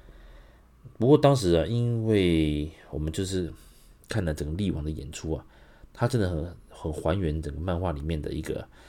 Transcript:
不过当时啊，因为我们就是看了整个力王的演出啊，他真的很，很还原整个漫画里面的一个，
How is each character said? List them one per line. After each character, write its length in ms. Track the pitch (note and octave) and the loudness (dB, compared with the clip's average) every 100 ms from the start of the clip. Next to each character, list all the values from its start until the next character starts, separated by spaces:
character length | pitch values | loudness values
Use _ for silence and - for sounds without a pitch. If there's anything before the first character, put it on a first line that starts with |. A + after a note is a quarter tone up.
| - - - - - - - - - - | -20 -20 -20 -20 -20 -20 -20 -20 -18 0
不 100 | A#2 | 6
过 100 | D3 | 8
当 180 | C#3 C#3 | 8 6
时 180 | F2+ | 4
啊， 120 | E2+ D#2 | 4 4
因 400 | A#2+ A#2+ A#2 A2 | 0 0 0 2
为 640 | G#2+ F#2 E2 D#2 D2 D2 - - | 4 6 4 2 0 -4 -10 -12
我 80 | C#2 | -6
们 120 | D#2 | -4
就 140 | D2+ F#2 | -4 -4
是 260 | F#2+ E2 - - - - - - | -4 -4 -8 -20 -20 -20 -20 -8
看 160 | A2 | -4
了 100 | E2+ | -2
整 140 | D2+ D2 | -2 -4
个 60 | E2 | -2
力 140 | G2+ | -2
王 120 | E2 | -2
的 60 | D2+ | -4
演 200 | D#2 C2+ | -6 -10
出 220 | - D#2+ | -10 -6
啊， 120 | D#2+ - - - - - | -6 -8 -20 -20 -20 -20
他 160 | - - | -4 -2
真 140 | B2 | 0
的 80 | F#2 | 0
很， 280 | E2 E2+ E2+ - | -2 -6 -10 -20
很 240 | - E2 | -10 -8
还 260 | D#2 D#2+ F#2+ | -4 -2 0
原 220 | E2+ D#2 | -2 -4
整 120 | D2+ | -6
个 60 | D2 | -6
漫 180 | F2+ E2+ | -4 -2
画 120 | F2+ | -4
里 100 | D2 | -4
面 200 | D2+ D#2+ | -4 -4
的 100 | - | -4
一 100 | D2+ | -6
个， 260 | D2+ - - - | -6 -8 -10 -18